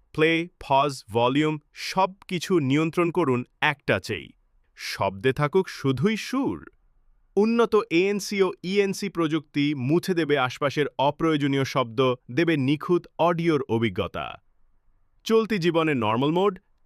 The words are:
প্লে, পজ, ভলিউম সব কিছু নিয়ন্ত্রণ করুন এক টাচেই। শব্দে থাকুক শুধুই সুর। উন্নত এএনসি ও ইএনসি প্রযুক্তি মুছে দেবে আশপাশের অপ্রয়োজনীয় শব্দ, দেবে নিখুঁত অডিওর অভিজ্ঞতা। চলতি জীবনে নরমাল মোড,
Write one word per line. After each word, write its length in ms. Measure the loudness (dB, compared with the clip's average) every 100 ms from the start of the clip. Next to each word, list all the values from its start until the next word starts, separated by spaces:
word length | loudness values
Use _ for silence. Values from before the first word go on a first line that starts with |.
| _
প্লে, 180 | 0 2 2 -4 -8
পজ, 340 | 0 2 2 -2 -4
ভলিউম 440 | 0 2 2 0 -2 -8 -14
সব 280 | -6 0 -2 -2 -8
কিছু 240 | -6 0 2
নিয়ন্ত্রণ 480 | 2 2 2 0 0
করুন 300 | 0 0 0 -2 -2
এক 180 | -2 -2 -2
টাচেই। 400 | -2 -2 -10 -10 _ _ _ _ -16
শব্দে 540 | -10 -4 -4 -2 -2
থাকুক 340 | 0 0 0 -2
শুধুই 480 | -2 -2 0 0 -2
সুর। 420 | -4 -4 -4 -6 -12 _ _ _ _ _ _ 0
উন্নত 380 | 2 4 4 2 2
এএনসি 460 | 2 2 0 -2 0
ও 60 | 0 -2
ইএনসি 460 | -2 0 0 0 -6
প্রযুক্তি 560 | -2 -2 -2 -4 -2 0
মুছে 380 | 0 0 0 0
দেবে 220 | -2 0 0
আশপাশের 480 | 0 -2 -2 -2 -2 -2
অপ্রয়োজনীয় 680 | -2 0 0 2 2 0
শব্দ, 360 | 0 -2 -2 0 0 0 -4
দেবে 240 | -2 0 2
নিখুঁত 460 | 0 -2 0 -2 -2 -2
অডিওর 420 | 0 0 0 0 0
অভিজ্ঞতা। 580 | -2 -2 -4 -6 -6 -10 -12 _ _ _ _ _ _ _ _ 0
চলতি 300 | 2 2 0
জীবনে 340 | 0 0 0
নরমাল 380 | 0 0 0 0
মোড, 220 | 0 0 -2 _ _